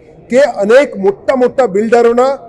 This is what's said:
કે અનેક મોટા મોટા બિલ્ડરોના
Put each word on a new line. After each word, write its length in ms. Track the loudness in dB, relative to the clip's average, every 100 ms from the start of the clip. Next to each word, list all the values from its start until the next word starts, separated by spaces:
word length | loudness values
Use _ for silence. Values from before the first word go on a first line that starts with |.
| -20 -20 -4
કે 120 | 0
અનેક 560 | 0 0 2 2 2 -2
મોટા 400 | -4 -4 -4 -2
મોટા 300 | -2 0 -2
બિલ્ડરોના 720 | -2 0 0 2 2 -2 -4